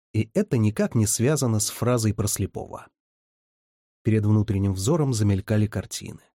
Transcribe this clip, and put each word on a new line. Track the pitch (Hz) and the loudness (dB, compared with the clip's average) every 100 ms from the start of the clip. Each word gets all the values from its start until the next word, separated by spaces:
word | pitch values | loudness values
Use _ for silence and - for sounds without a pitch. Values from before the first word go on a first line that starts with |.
| _ | _
и | 110 110 | -4 -2
это | - 214 123 | -2 0 2
никак | 107 107 208 | 2 2 0
не | 117 104 | 2 0
связано | - 117 151 127 110 | 2 0 2 0 0
с | - | -2
фразой | - 113 123 110 | -4 0 0 0
про | 104 104 | 0 -2
слепого. | - 92 - - - - _ _ _ _ _ _ _ _ _ _ _ | -2 -4 -6 -12 -14 -18 _ _ _ _ _ _ _ _ _ _ _
Перед | - 110 | 0 2
внутренним | 104 107 104 98 98 | 4 4 2 0 0
взором | 95 95 165 139 | 0 0 0 0
замелькали | 117 104 98 - 104 104 | 2 2 2 0 0 0
картины. | 101 - - - - _ | -4 -10 -10 -12 -16 _